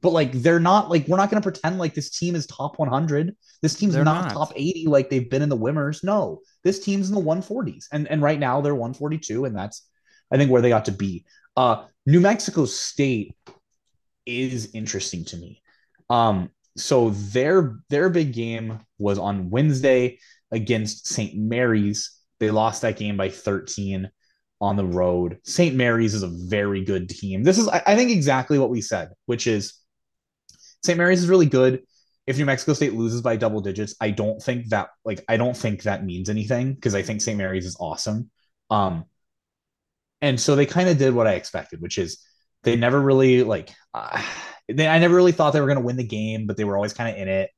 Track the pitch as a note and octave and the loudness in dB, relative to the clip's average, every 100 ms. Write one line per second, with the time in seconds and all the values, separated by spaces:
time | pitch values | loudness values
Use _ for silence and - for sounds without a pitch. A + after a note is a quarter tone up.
0 | F3+ E3 C#3 B2+ B2+ E3+ E3+ G3+ G3 E3+ | 2 2 0 2 4 4 6 4 4 0
1 | C#3+ F#3 G3+ G#3+ G3+ - D#3+ F#3 E3+ D#3 | 2 2 2 2 -2 -4 -6 -4 -4 -6
2 | C#3 - F3 F3 C#3+ - C#3+ - D3 B2+ | -8 -6 -4 -4 -6 -8 -10 -4 -2 0
3 | D#3+ C#3+ E3 - _ _ D#3+ - G#3 D3+ | 0 0 -2 -6 _ _ -4 0 0 4
4 | D3 D#3+ F3+ A2 D3+ - D3 F3 D#3+ C#3+ | 2 2 -2 -4 -6 -4 -4 -2 2 4
5 | C3+ C3+ A#2+ C3+ D3 C3 A2 D3+ C#3+ D#3 | 4 -2 0 0 0 0 0 -2 -2 -4
6 | F3+ G#3 C3 D#2+ _ _ F3+ F#3+ - G3 | -2 -2 -2 -6 _ _ -2 -2 -2 -2
7 | F#3 G#3 D#3+ E3 F#3+ A3+ F3+ - - D3 | 0 -2 0 -2 -4 -6 -6 -8 -10 -6
8 | D3+ D#3 C#3+ D3+ C3+ C3 D3 C#3+ A#2 C3 | -2 0 2 2 0 0 0 -2 -4 -6
9 | D3 D#3 - A2 C3+ G#2+ G2+ - _ _ | -6 -6 -6 -4 -4 -6 -8 -12 _ _
10 | _ _ _ C3+ C#3 B2+ A#2+ A#2 - G2 | _ _ _ 2 4 6 6 4 2 -2
11 | G2+ F2 _ _ _ - B2+ A2 - _ | -4 -4 _ _ _ 0 2 0 -4 _
12 | - D#3+ F#3+ A3 - - C#3 - - - | 4 6 6 2 -2 -2 -2 -2 -10 -2
13 | C#3 A#2+ G2 - - - _ _ _ _ | 0 0 -4 -14 -20 -20 _ _ _ _
14 | _ _ - A#2+ C3 B2+ G#2+ A2 G#2+ G2 | _ _ -10 -6 -4 -6 -8 -10 -8 -8
15 | - F2+ E2 F2 E2+ - _ _ _ _ | -6 -10 -10 -14 -16 -20 _ _ _ _
16 | _ A#2+ A2+ G2 F2+ _ _ - - C3+ | _ 2 2 2 -2 _ _ -12 0 2
17 | A#2 G2+ G2+ A2+ C#3 F#3 D3+ A2 _ C#3+ | 2 0 -4 -2 2 2 2 -4 _ 0
18 | F#3 F3 D#3 A#2 A#2 A2+ A2+ A2 _ _ | 2 2 0 -2 -6 -6 -8 -10 _ _
19 | G2+ G2+ F#2+ G2+ F2+ A2+ D3+ C3+ C3+ B2+ | -2 -2 -2 -4 -2 0 2 2 4 4
20 | B2 - _ _ _ A#2 G#2+ A#2 G#2+ - | 2 -4 _ _ _ -6 0 -2 -2 -8
21 | - - G#2 E2+ G#2+ A#2 B2 A2 G2+ G#2+ | -8 -6 -6 -4 -4 0 0 2 0 -4
22 | - _ _ _ A2 G#2+ A2 G#2+ A#2+ G#2+ | -8 _ _ _ -2 0 0 0 -4 -4
23 | G#2+ G2+ F#2+ - - G2 - - G2 F#2+ | -6 -4 -4 -4 -4 -4 -6 -8 -6 -6
24 | F#2+ _ _ _ _ _ G2+ G2+ F#2+ F2 | -8 _ _ _ _ _ -2 -2 -2 0
25 | F2+ F2 F2 E2+ - - F3 C3 B2 A2+ | 0 0 -2 -6 -10 0 2 4 2 2
26 | A2+ G#2 F#2 E2+ F2+ G#2 G2+ G2 F#2 F#2+ | 0 0 -4 -6 -4 -2 0 -2 -2 -4
27 | F2+ - G2 F#2+ C3 F#3+ - F3 - G#3 | -4 -10 -8 0 2 2 2 0 2 4
28 | B3 G#3+ C#3+ C3 B2+ D3 B2+ A#2+ G2+ G2+ | 4 2 2 0 2 2 2 -2 -4 -6
29 | E2+ - - A#2+ - G#2+ G2+ - _ _ | -6 -14 -6 -4 0 -2 -2 -12 _ _
30 | _ _ _ _ _ - - _ - E3+ | _ _ _ _ _ -20 -20 _ -2 2
31 | F3 F#3 F3 F#3 D#3 B2+ B2+ B2+ _ _ | 4 4 4 6 6 6 4 2 _ _
32 | _ _ - C3 C#3+ C3+ - C#3+ D3 A2 | _ _ -6 -2 0 0 0 0 0 0
33 | A#2 A#2 A#2+ A2+ A2+ G#2+ G2 F#2+ G#2 - | -2 -2 -2 0 0 -2 -6 -6 -8 -4
34 | - G2+ G#2+ G#2+ - B2 A#2 G#2+ - _ | -4 -2 -4 -4 -6 -6 -2 -4 -4 _
35 | - G2+ - A2+ B2 B2 A#2 G2+ G#2 G2 | -10 -10 -2 0 0 -2 -6 -4 -4 -4
36 | F#2+ F2 F#2 G#2+ G#2 A#2+ C3 C3+ B2 G2 | -6 -6 -4 -4 -2 -2 -2 -4 -2 -2
37 | G2 G#2+ A2+ G#2+ F#2+ F#2+ F#2 F2 F2 D#2 | -2 -4 -4 -4 -4 -4 -6 -8 -10 -8
38 | - G#2+ A#2+ _ _ _ _ G#2+ G2 E2+ | -6 -6 -8 _ _ _ _ 0 0 -2
39 | - _ _ _ _ _ _ _ _ _ | -10 _ _ _ _ _ _ _ _ _
40 | _ _ D3 B2+ - C#3+ C#3+ E3+ F3+ D#3 | _ _ -2 0 2 2 2 2 2 4
41 | C3+ A#2+ A2 F#2 - - - E2+ E2+ - | 4 4 2 0 -4 -10 -10 -12 -8 -6
42 | F2 - _ _ _ _ - A#2 A#2+ C#3 | -6 -6 _ _ _ _ 0 2 2 2
43 | C#3 C3+ C3 B2+ A#2 G2+ - - _ A1+ | 4 4 6 4 4 -2 -6 -20 _ -12
44 | A1 - - - - - _ C3+ D#3 E3 | -8 -8 -8 -12 -16 -20 _ 0 2 4
45 | E3+ F3 F3+ E3+ D3+ D3 C#3 C#3 A#2+ B2+ | 6 6 6 4 2 2 2 0 0 -4
46 | A#2 G#2+ A2 A2 G#2+ G#2 G#2+ G2 G#2 - | -4 -4 -4 -4 -6 -4 -2 -2 -2 -4
47 | A#2 F#2+ F#2+ F#2+ F#2+ | -6 -6 -2 -2 -2